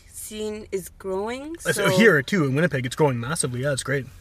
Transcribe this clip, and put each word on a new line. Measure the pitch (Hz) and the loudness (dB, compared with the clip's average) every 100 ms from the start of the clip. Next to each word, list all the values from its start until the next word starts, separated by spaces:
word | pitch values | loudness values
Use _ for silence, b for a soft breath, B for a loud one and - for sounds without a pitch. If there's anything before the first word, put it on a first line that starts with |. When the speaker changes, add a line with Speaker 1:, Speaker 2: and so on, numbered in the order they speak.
| - | -20
Speaker 1:
scene | - - 214 214 214 - | -16 -12 -8 -8 -8 -6
is | 196 165 - | -8 -8 -12
growing, | 196 190 214 254 302 339 - | -6 -4 -4 -6 -10 -8 -2
Speaker 2:
Uh, | |
so | - 196 | 0 2
Speaker 1:
so | |
Speaker 2:
here, | - 220 151 | 6 6 6
too, | 131 196 139 | 2 0 2
in | 131 | 2
Winnipeg, | 156 135 123 | 0 0 -4
it's | - | 2
growing | 151 123 | 2 2
massively. | 120 165 139 120 | -4 -2 -2 -2
Yeah, | 143 | -2
it's | 135 | -2
great. | - 139 123 - | -2 -2 -4 -16